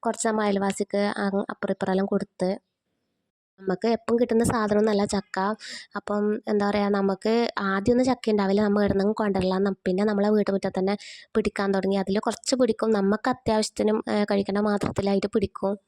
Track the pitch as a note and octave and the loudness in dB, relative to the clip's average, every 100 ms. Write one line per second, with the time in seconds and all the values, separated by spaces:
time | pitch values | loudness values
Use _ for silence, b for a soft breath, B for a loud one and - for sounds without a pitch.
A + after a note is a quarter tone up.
0 | A#3 G#3+ A#3 A3 G#3 G3+ G3 - G3+ G3+ | -4 -2 -2 0 0 0 -2 -4 -4 -2
1 | G3+ - G3+ G3 - - - F#3+ F#3+ F#3+ | -2 -2 -2 -2 -6 -8 -6 -4 -2 0
2 | G3 G3+ G3 _ F#3 G3 _ _ _ _ | 0 -2 -4 _ -4 -4 _ _ _ _
3 | _ _ _ _ _ _ F#3+ F#3 A3+ A3+ | _ _ _ _ _ _ -4 -2 0 -2
4 | - A#3 A#3+ A3+ A#3 A#3+ G#3+ G#3 G#3+ G3+ | 0 0 2 2 2 0 2 2 2 2
5 | G3+ G3+ - - F#3+ G#3+ B B B G3+ | 0 -2 -4 -4 -2 -4 B B B -12
6 | - G#3 G#3 G#3+ - G#3 G3+ G#3 G3+ G3+ | -4 -2 0 -2 -2 0 2 0 0 2
7 | G3 F#3+ G#3+ A3+ A#3 - G3 G3 G3+ A#3+ | 0 0 0 0 0 -2 -2 0 2 2
8 | B3+ B3 - G#3 G3 G3+ G#3+ G3+ G3+ G3 | 2 0 0 2 2 2 4 2 2 2
9 | G3 A3 G#3+ F#3+ F#3 F#3 G3+ F#3+ - F#3 | 0 0 0 0 0 2 0 -2 -2 0
10 | G#3 G3+ G#3 G#3+ G3+ G3 F#3+ F#3+ F#3+ G3+ | 0 2 2 2 2 0 -2 -2 -2 -2
11 | B B B - G#3 - G3 G3 F#3+ G3 | B B B -2 -2 -2 0 0 0 0
12 | F#3+ G3 - A3 - B3+ B3+ A3 A3 G#3+ | 0 -2 -2 -6 -4 0 2 2 0 2
13 | G3 G#3+ - B3+ - A3 G#3+ - G#3 G#3+ | 2 0 -2 -4 0 0 0 0 0 0
14 | - G#3 G#3 G3+ G3+ G3 G#3 G3+ - - | -2 -2 0 0 0 -2 0 0 -2 -2
15 | G3 G3 G3+ A3+ G3 - G3 G3+ | 0 0 0 -2 -2 -4 -6 -6